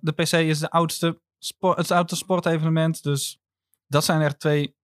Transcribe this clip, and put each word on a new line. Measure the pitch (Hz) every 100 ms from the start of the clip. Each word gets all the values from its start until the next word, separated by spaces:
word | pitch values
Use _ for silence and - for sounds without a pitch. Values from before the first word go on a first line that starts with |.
de | 160
P | 156
C | 160
is | 170 160 151
de | 156
oudste | 170 165 - 165 165 _ _
spo-, | - - 185 175
het | 170
oudste | 175 170 175
sportevenement. | - 180 170 165 160 160 160 160
Dus | 143 143 - - _ _ _ _ -
dat | 143 147
zijn | 160
echt | 147 143
twee | 156 147 143 _